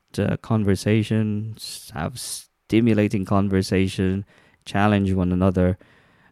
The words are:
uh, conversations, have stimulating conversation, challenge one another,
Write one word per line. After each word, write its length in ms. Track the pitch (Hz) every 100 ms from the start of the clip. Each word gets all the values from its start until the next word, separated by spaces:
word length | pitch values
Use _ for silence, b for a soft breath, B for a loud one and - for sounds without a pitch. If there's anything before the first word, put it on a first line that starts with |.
| _ -
uh, 180 | 101 -
conversations, 1500 | - 110 101 95 104 110 104 110 107 104 110 110 - - -
have 240 | - - 123
stimulating 1040 | - - - _ - 110 117 104 104 104
conversation, 1000 | 92 98 98 95 92 95 95 - 95 98 b b b b
challenge 480 | - 98 104 104 98
one 200 | 92 90
another, 460 | 90 95 92 90 92 b b b b b